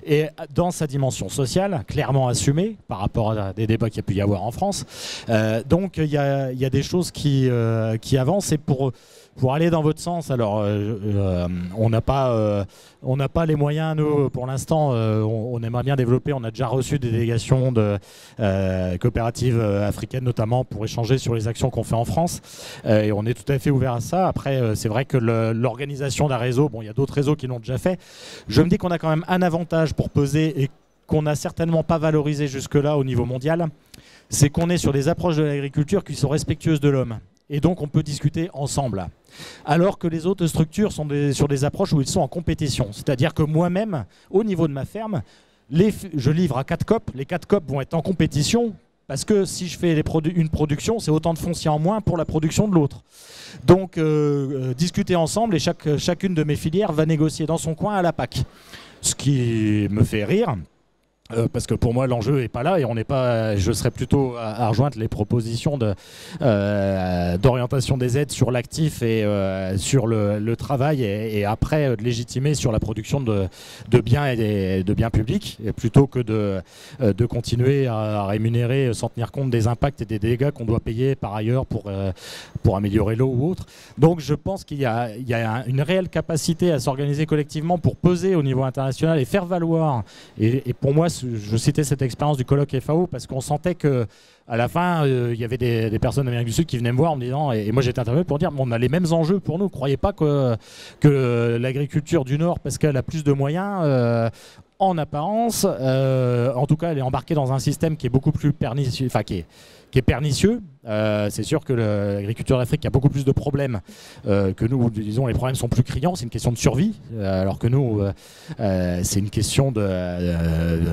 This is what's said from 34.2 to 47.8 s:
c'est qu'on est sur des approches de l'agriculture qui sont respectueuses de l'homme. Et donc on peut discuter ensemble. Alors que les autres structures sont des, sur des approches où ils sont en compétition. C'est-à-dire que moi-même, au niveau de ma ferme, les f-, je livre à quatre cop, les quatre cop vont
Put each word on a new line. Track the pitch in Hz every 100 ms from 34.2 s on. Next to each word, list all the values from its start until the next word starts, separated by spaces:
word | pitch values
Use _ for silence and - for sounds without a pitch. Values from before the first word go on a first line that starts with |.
| _
c'est | 123 147
qu'on | 165 170
est | 175
sur | 156
des | 139 139
approches | 170 175 151
de |
l'agriculture | 151 143 139 143 147 196
qui | -
sont | 135 139
respectueuses | 147 - - 160 151
de | 143
l'homme. | 135 120 110 - _ -
Et | 147
donc | 156 180
on | 147
peut | 151
discuter | 147 143 143 160 170
ensemble. | 135 143 - 135 98 82 - _ - - - -
Alors | 160 185 -
que | 175
les | 160 165
autres | 196 170
structures | - 156 - 208
sont | - 151
des, | 143 143
sur | 131 147
des | 139 143
approches | - 196
où | 147
ils | 131
sont | 190
en | 143
compétition. | - 170 160 151 - 104
C'est-à-dire | 101 - 127 156
que | -
moi-même, | 151 156 175 180 220 156 98 _ _
au | 190
niveau | 220 175 165
de |
ma | 139 127
ferme, | 208 220 175 - - _ _ -
les | 147 214
f-, | - 190 156
je | 123
livre | 156 175 120
à |
quatre | 135 170 -
cop, | 226 - 127
les | 139
quatre | 175 -
cop | 202 147
vont | 147